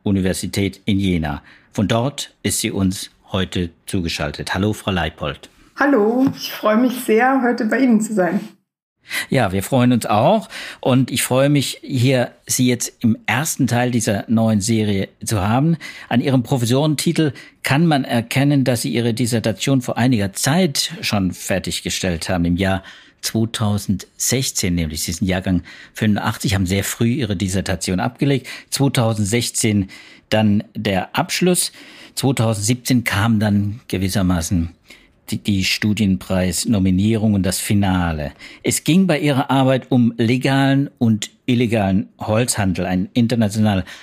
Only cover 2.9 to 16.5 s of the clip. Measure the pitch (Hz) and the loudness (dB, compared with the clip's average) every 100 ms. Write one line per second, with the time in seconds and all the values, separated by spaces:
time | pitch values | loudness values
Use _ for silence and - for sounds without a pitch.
2.9 | 95 - _ _ 98 92 95 87 - - | -2 -8 _ _ -4 -4 -4 -6 -8 -6
3.9 | 98 82 - 76 73 - 95 104 107 - | -4 -4 -4 -6 -6 -6 -2 -2 -2 -4
4.9 | 95 78 - 76 69 - _ - - 285 | -2 -4 -4 -8 -8 -14 _ -18 -2 0
5.9 | 262 208 247 269 - - - 214 214 254 | 2 2 2 0 -2 -10 -4 0 2 0
6.9 | - - 220 254 269 240 233 220 233 262 | -2 0 2 2 2 0 0 -2 0 2
7.9 | 214 214 214 175 190 - - _ _ _ | 2 2 0 0 -2 -6 -14 _ _ _
8.9 | _ - - - 131 104 98 - 131 123 | _ -10 -8 -2 0 2 0 0 2 4
9.9 | 123 - 107 139 220 - - - - - | 2 2 2 4 2 -2 -12 -16 -6 0
10.9 | 127 123 135 - 131 139 143 - - 302 | 2 2 -2 0 2 4 2 0 -6 -6
11.9 | 135 127 131 127 - - - 123 120 - | 0 2 2 0 -6 -6 0 2 0 -4
12.9 | - 113 107 - 113 160 - 123 123 123 | -2 0 0 0 -2 -2 -2 0 0 0
13.9 | 120 113 101 - 113 113 107 98 113 104 | 0 0 -2 0 2 2 2 2 0 2
14.9 | 98 - _ 107 107 98 120 160 165 - | 0 -4 _ -4 -2 0 2 2 0 -4
15.9 | - - 120 139 131 120 | -18 -2 0 2 2 2